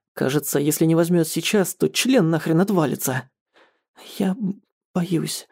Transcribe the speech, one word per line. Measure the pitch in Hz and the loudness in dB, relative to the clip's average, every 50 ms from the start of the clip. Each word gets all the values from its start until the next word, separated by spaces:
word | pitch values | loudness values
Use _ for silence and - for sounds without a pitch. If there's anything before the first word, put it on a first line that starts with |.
| _ _ _ | _ _ _
Кажется, | - - 131 135 147 139 - - 143 | -4 -2 0 0 0 -2 0 -2 0
если | 143 151 151 - 165 | 0 0 0 2 2
не | 160 165 | 4 4
возьмет | 165 170 170 175 170 156 - | 4 2 2 2 2 0 0
сейчас, | - 170 - - - 202 180 - - | -2 -4 -2 0 0 0 0 0 -2
то | - 151 - | -2 -2 -2
член | - - - 247 269 240 165 160 | 0 0 0 2 4 4 4 2
нахрен | 165 156 - 165 160 165 | 2 0 0 2 2 2
отвалится. | 196 202 202 175 156 143 143 - - 139 127 127 - _ _ _ _ _ _ _ _ _ _ _ _ _ _ - - - - - | 2 2 2 2 0 0 -2 -4 -4 -4 -4 -6 -6 _ _ _ _ _ _ _ _ _ _ _ _ _ _ -20 -20 -12 -6 -4
«Я | 196 190 190 269 208 180 - - _ _ _ _ _ _ - | -2 -2 -2 -4 -4 -6 -6 -8 _ _ _ _ _ _ -4
боюсь», | 180 170 185 170 156 156 156 - - - _ | -4 -2 -2 -2 -4 -4 -4 -8 -10 -12 _